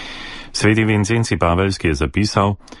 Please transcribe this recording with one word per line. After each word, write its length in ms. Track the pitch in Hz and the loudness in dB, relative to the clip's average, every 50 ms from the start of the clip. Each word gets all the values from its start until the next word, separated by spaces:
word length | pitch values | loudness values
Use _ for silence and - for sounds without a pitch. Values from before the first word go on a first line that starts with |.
| - - - - - - - - - - | -14 -14 -14 -14 -14 -14 -14 -16 -16 -10
Sveti 320 | - - - 104 110 113 110 | -4 0 2 4 4 4 2
Vincenci 540 | 107 107 104 101 90 117 117 113 - 101 80 | 2 2 2 2 2 0 0 0 0 0 0
Paveljski 500 | 87 85 85 92 98 98 92 - - 82 | 2 2 2 2 2 0 0 -2 -2 -2
je 60 | 76 | 0
zapisal: 600 | 69 78 69 - - 104 101 - 107 98 101 98 - - - - - | 0 -2 -2 0 0 -2 0 2 2 2 2 0 -4 -8 -18 -20 -20